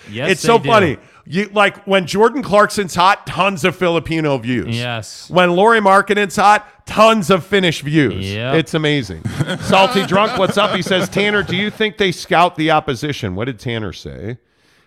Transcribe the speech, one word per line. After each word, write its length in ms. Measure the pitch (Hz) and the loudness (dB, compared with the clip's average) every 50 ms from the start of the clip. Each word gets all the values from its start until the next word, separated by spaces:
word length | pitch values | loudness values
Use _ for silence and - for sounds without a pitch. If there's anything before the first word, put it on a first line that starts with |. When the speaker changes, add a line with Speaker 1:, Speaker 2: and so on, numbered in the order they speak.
| - - | -16 -14
Speaker 1:
Yes, 220 | 101 113 131 180 | -10 -6 -4 -4
Speaker 2:
It's 100 | 190 147 | -4 -2
Speaker 1:
they 60 | - - | 2 2
Speaker 2:
so 100 | 233 226 | 2 2
Speaker 1:
do. 120 | 156 143 | 4 4
Speaker 2:
funny. 280 | 233 214 196 160 117 - - _ _ _ - | 4 4 4 2 0 -4 -8 _ _ _ -14
You, 240 | - 131 185 214 208 | -8 -4 -4 -4 -2
like, 320 | 196 208 202 196 - - - | 0 0 0 0 0 -4 -4
when 220 | - 190 196 185 127 | 0 0 0 0 0
Jordan 340 | - 196 220 240 233 285 | 0 2 2 2 2 0
Clarkson's 540 | 220 143 180 208 208 - - - 202 165 - | -4 0 2 4 4 2 2 -2 -6 -4 0
hot, 320 | 180 175 190 202 - - - | 2 2 4 2 2 -2 -8
tons 380 | 135 156 180 196 202 160 123 | -4 -2 -2 -2 -2 -2 -2
of 100 | 185 156 | -2 -2
Filipino 600 | - 185 175 170 165 139 156 165 160 156 151 139 131 | 0 0 0 0 0 -2 -2 -4 -2 0 0 -2 -2
views. 400 | 113 120 127 117 87 107 117 117 | -2 -2 -4 -2 -2 -4 -4 -6
Speaker 1:
Yes. 520 | 123 123 120 113 107 - - - - - | -6 -6 -8 -8 -10 -12 -16 -18 -10 -4
Speaker 2:
When 220 | 147 175 180 180 | 0 2 2 2
Lauri 300 | 175 175 202 226 233 226 | 4 2 4 4 4 4
Markkanen's 560 | 208 196 190 196 196 - 202 202 208 190 - - | 4 4 4 4 4 2 0 0 -2 -2 0 2
hot, 500 | 185 202 208 208 - - _ _ _ - | 4 4 4 4 2 -4 _ _ _ -4
tons 420 | - - 214 226 226 220 185 139 | 2 4 4 6 4 4 2 2
of 160 | 196 180 - | 2 0 0
Finnish 360 | - 202 196 190 175 147 - | 0 0 0 0 0 -2 -2
views. 500 | - 143 147 160 143 110 95 95 95 98 | -4 -2 2 2 2 2 0 -4 -6 -6
Speaker 1:
Yep. 240 | 98 107 113 127 139 | -6 -6 -4 -2 -2
Speaker 2:
It's 180 | 160 156 - - | -2 -2 -2 -2
amazing. 480 | 165 156 147 147 143 120 101 87 80 - | -2 0 0 0 -2 -2 -6 -8 -10 -10
Speaker 1:
<laughs> 340 | - - - 151 - 180 - | -8 -6 -6 -4 -4 -6 -6
Speaker 2:
Salty 440 | - - 202 190 196 254 247 202 190 | -2 0 2 4 4 4 2 0 -2
Drunk, 320 | 151 170 196 208 220 247 233 | 0 0 0 0 0 0 0
what's 180 | 190 - - 196 | -2 0 0 0
up? 160 | 208 202 208 | 0 0 0
He 80 | 196 | -2
says, 280 | 175 202 196 185 185 185 | -2 -2 -2 -2 -2 -2
"Tanner, 340 | - 190 202 208 208 208 190 | -2 -2 0 0 0 -2 -2
do 140 | - 196 202 | -2 -4 -4
you 120 | 202 214 | -4 -4
think 280 | 202 - 220 214 - - | -4 -4 -4 -4 -2 -2
they 140 | 208 190 165 | -2 -2 -2
scout 420 | - - - 185 160 175 180 - | -4 -6 0 2 2 2 2 2
the 160 | - 156 156 | 0 -2 0
opposition?" 640 | 160 156 156 - 139 110 - 151 135 - - 101 90 | 0 0 0 -2 -6 -6 -6 -6 -6 -6 -6 -6 -6
What 100 | 95 113 | -6 -6
did 140 | 135 131 104 | -6 -8 -8
Tanner 320 | - 127 117 113 107 95 76 | -8 -8 -6 -6 -6 -8 -10
say? 440 | - - 76 67 65 85 104 123 - _ _ _ _ _ _ _ _ _ | -12 -14 -16 -14 -12 -12 -12 -12 -14 _ _ _ _ _ _ _ _ _